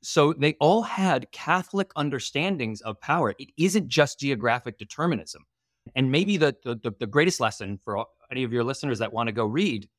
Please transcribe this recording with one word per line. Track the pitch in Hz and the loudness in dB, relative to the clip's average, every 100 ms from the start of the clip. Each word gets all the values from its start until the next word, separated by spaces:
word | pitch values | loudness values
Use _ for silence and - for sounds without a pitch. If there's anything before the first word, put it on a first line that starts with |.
So | - - 147 | 0 4 4
they | 160 147 151 | 4 0 4
all | 151 208 | 4 4
had | 220 - 190 139 - | 0 -2 2 0 -2
Catholic | - - 180 180 196 190 156 | -12 0 0 0 -4 -4 -2
understandings | 147 135 - 139 175 180 117 107 | -4 -2 -4 -4 -2 -2 -4 -6
of | 113 104 | -10 -12
power. | - 160 139 - | -2 0 0 -2
It | 135 - | -12 0
isn't | 175 202 143 | 2 2 0
just | 123 143 - | 2 2 2
geographic | 139 127 117 120 120 107 | -4 -2 0 0 -2 -12
determinism. | 104 - 170 131 78 - _ _ _ _ - 131 | -16 -4 -2 -2 -6 -18 _ _ _ _ -10 -2
And | 131 | 2
maybe | 139 202 196 | 2 2 2
the, | 151 - | 2 0
the, | 127 120 | -6 -6
the, | 117 104 | -6 -6
the | 113 | -2
greatest | 135 170 - | 2 2 2
lesson | 110 - 98 101 | -2 -2 -8 -8
for | - 101 113 _ _ | -6 -6 -6 _ _
any | 127 | -6
of | 127 | -2
your | 120 | 0
listeners | 117 135 147 113 | -2 -2 -4 -2
that | 110 | -2
want | 113 117 | -2 -2
to | |
go | 107 | 0
read | 110 127 202 113 98 | 0 2 0 -2 -8